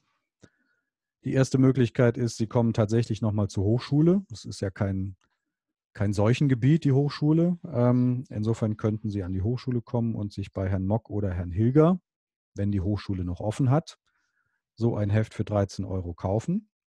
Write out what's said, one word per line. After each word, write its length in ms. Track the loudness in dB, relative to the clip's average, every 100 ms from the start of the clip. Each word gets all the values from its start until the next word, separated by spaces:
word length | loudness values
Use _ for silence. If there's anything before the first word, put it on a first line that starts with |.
| _ _ _ _ -20 _ _ _ _ _ _ _
Die 80 | -4
erste 260 | 0 2 4
Möglichkeit 580 | 4 4 2 4 2 2
ist, 220 | -4 -4
Sie 100 | -2
kommen 240 | 0 2
tatsächlich 480 | 2 2 0 0 -2
nochmal 280 | -2 0 -2
zur 160 | 0
Hochschule. 600 | 0 0 0 2 4 2 -2
Das 160 | -14 -14
ist 140 | -8
ja 100 | -8
kein, 440 | -2 -2 -2 -6 -10 _ _ _ _ _ _ _
kein 200 | -4 -2
Seuchengebiet, 720 | 2 2 2 2 2 4 2
die 80 | 4
Hochschule. 640 | 2 0 0 2 4 2 0 -4
Ähm, 540 | 0 2 4 2 0 -6
insofern 480 | -4 -2 0 -2 0
könnten 320 | -2 -2 -4
Sie 120 | -4
an 120 | -4
die 80 | -4
Hochschule 400 | -2 -4 -4 -6
kommen 340 | -4 -4 -2 -4
und 160 | -6
sich 200 | -8 -8
bei 160 | -6 -4
Herrn 180 | -2 0
Mock 240 | -2 -2
oder 200 | -4 -4
Herrn 220 | -4 -4
Hilger, 480 | 0 2 6 4 2 -4 _ _ _ _
wenn 180 | -4 -2
die 80 | 0
Hochschule 440 | -2 -4 -4 -6
noch 140 | -4 -4
offen 320 | -6 -2 2
hat, 300 | 2 0 -14 _ _ _ _ _ _ _
so 220 | -4 -2 0
ein 140 | 0
Heft 240 | 0 -2
für 100 | -6
dreizehn 400 | -2 0 -2 -4
Euro 300 | -8 -6 -8
kaufen. 540 | -6 -4 -2 -2 -4 -6 _ _